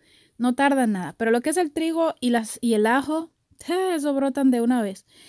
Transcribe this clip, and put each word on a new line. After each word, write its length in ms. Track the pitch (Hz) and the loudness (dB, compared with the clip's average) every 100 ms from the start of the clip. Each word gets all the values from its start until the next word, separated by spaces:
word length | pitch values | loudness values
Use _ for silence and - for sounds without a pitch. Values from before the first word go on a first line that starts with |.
| _ _ _ - | _ _ _ -4
No 160 | 240 | -2
tardan 400 | 247 277 269 233 | 2 2 2 0
nada. 200 | 196 170 - | -2 -6 -4
Pero 140 | 226 | 0
lo 100 | 233 | 0
que 80 | 294 | 0
es 80 | 320 | -2
el 140 | 320 | -2
trigo 420 | 320 320 330 330 - | -2 -2 0 -2 -2
y 80 | 247 | 0
las, 300 | 233 220 - | 0 -2 -4
y 140 | 233 220 | 0 2
el 100 | 214 | 2
ajo, 460 | 262 262 311 330 _ _ - - | 2 0 -4 -6 _ _ -14 -4
¡eh! 280 | 359 381 330 | -2 0 -2
Eso 180 | 294 | -2
brotan 380 | 277 277 269 269 | -2 -2 2 2
de 100 | 240 | 2
una 220 | 233 254 | 2 0
vez. 240 | 202 190 - - | -2 -8 -18 -20